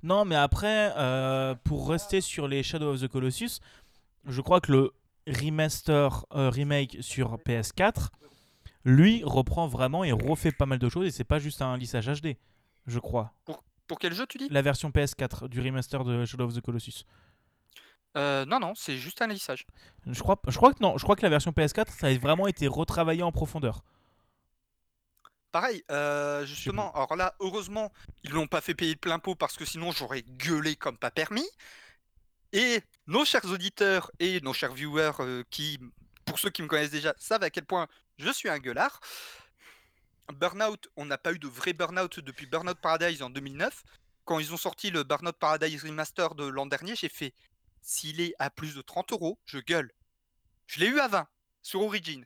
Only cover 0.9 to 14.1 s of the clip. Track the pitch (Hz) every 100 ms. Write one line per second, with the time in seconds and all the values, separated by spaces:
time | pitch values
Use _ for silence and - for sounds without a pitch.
0.9 | - 131 131 131 131 131 131 - 147 131
1.9 | 160 - 190 - - 143 139 123 165 151
2.9 | 135 127 135 131 127 240 - - - -
3.9 | _ _ _ - 127 135 175 - 135 135
4.9 | _ _ _ - 127 147 156 156 - -
5.9 | 147 143 - - 151 131 123 143 143 135
6.9 | - - - 117 113 - 117 107 - 180
7.9 | - - _ - _ _ _ - _ 131
8.9 | 131 185 233 156 127 131 - 165 131 131
9.9 | 160 180 113 120 160 165 143 139 131 123
10.9 | 175 185 - 120 151 147 - 131 127 123
11.9 | 123 110 143 151 135 _ _ _ _ -
12.9 | 120 - 120 113 _ - 156 _ _ _
13.9 | 165 180